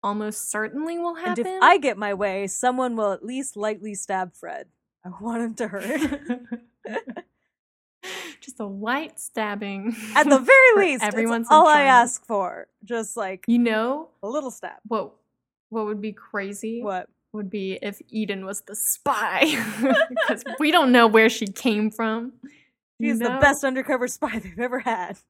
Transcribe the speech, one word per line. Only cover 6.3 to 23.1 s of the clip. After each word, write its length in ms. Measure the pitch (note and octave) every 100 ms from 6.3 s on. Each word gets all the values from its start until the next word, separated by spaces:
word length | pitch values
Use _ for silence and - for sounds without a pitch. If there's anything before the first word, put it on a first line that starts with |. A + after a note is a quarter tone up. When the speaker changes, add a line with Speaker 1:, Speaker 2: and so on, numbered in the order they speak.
| B3 - A#3+ _ _ -
Speaker 1:
<laughs> 380 | A3+ - A#3+ - _ _ _ _ _ _ _ F#4 F#4+ F4 -
Just 180 | - -
a 60 | G#3
light 540 | G3 G#3+ C4+ D#4+ -
stabbing 760 | - - G#3+ G3+ G3+ G3 G#3 A3+ - C4+
Speaker 2:
At 120 | D4+
the 100 | C4+
very 80 | B3 C5+
Speaker 1:
<laughs> 100 | C5
for 60 | G#4+
Speaker 2:
least, 220 | F#4 C4
Speaker 1:
everyone's 440 | G#3+ G#3 A3+ A#3 A#3
Speaker 2:
it's 40 |
all 160 | D4+ D#4+
I 140 | D4+
Speaker 1:
enjoyment. 60 | C4+ B3+
Speaker 2:
ask 240 | A#3+ - _
for. 420 | G3 F3+ - - _
Just, 320 | G3 A#3 A3 -
like, 300 | F#3+ F#3+ -
Speaker 1:
You 120 | A#3+
know 500 | A#3+ A3 A#3 C#4+ D#4+ _
Speaker 2:
a 60 | G3+
little 240 | C#4+ C4+
stab. 260 | - F3+ - G#3
Speaker 1:
what, 260 | A3 - _ _ _ _ _ _
what 160 | A3 G#3+
would 160 | G#3+
be 100 | G#3+
crazy 680 | G#3 - G#3 G3 G#3 A3 A3+
Speaker 2:
What? 280 | G#3+ F#3 - _ _
Speaker 1:
would 180 | G#3+ G3
be 300 | G#3 F#3+ F#3+
if 200 | G3+ G3+ -
Eden 360 | A3 G#3 G3 F#3+
was 160 | G3+
the 140 | - G#3+
spy. 680 | - - - A#3 G#3 F3+ D#4 D4 A3 G#3
<laughs> 460 | A3+ C4 E5 C#5+ C5
'Cause 160 | - - -
we 120 | D4+
don't 200 | E4+ C4+
know 160 | B3 A3+
where 220 | A3 A3
she 180 | A3+ G3+
came 420 | - B3+ G#3 G#3+
from. 440 | G#3+ A3+ A3 A#3+ - - _ _ _ _ _
Speaker 2:
She's 160 | A#3